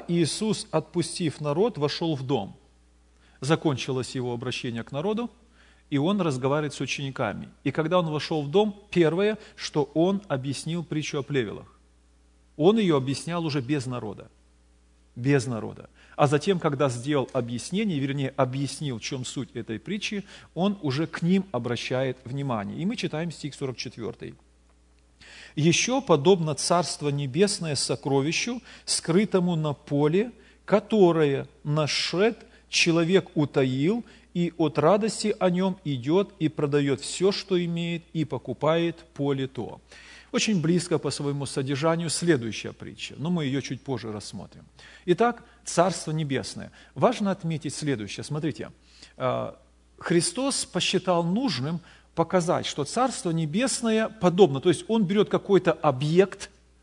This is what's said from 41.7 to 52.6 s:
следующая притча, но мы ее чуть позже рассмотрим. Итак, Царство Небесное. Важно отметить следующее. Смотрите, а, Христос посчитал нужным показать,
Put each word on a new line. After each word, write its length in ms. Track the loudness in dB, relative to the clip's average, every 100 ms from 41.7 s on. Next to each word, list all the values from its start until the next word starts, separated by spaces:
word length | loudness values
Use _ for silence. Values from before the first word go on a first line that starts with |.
| 0 0 0 -2
следующая 640 | 0 2 2 0 -6 -10
притча, 400 | -12 -14 -12 -14 -6
но 100 | -2
мы 160 | 0 0
ее 160 | -2
чуть 220 | -4 -8
позже 280 | -6 -6 -6
рассмотрим. 540 | -10 -10 -14 -14 -18 -20 -20 -20 -8 0
Итак, 380 | 2 2 0 -12 -16
Царство 480 | -2 2 2 0 -4
Небесное. 600 | -4 -2 -2 -4 -10 -14 -18 -16 0
Важно 340 | 2 2 -2
отметить 460 | -2 -4 -4 -6 -4
следующее. 480 | -4 -4 -4 -10
Смотрите, 480 | -6 -4 -4 -6 -10 -14 _ _ -20 -4
а, 400 | -2 -2 -6 -10 _ _ _ -12
Христос 640 | 2 2 2 -2 -2 -2 -4
посчитал 580 | -2 0 0 2 0
нужным 580 | 2 0 0 -2 -4 -6 -8 -20 _ -2
показать, 500 | 2 2 2 0